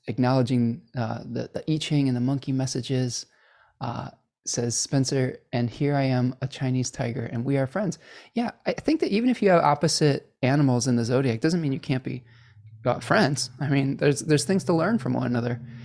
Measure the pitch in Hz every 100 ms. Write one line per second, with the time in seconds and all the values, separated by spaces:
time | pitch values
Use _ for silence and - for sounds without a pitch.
0 | - 120 123 131 120 127 117 117 - 131
1 | 113 113 - 120 120 - - 156 - 147
2 | 135 123 123 139 135 131 131 135 120 131
3 | 127 120 - _ _ _ _ - 123 117
4 | 135 - _ _ - - 120 117 - 139
5 | 131 139 127 - - 123 120 - 143 143
6 | 135 127 123 - 131 - 131 127 127 -
7 | 120 117 117 117 127 139 135 190 208 -
8 | - - - - 240 - - - - 320
9 | 320 202 247 247 202 175 147 147 160 -
10 | 151 139 - - 123 143 139 123 120 120
11 | 117 127 135 113 160 175 151 135 - 131
12 | 131 127 - - - - - - 123 -
13 | - 190 170 147 - - 143 139 135 139
14 | 147 139 - 151 - 190 - 170 170 226
15 | 127 123 127 123 120 123 - -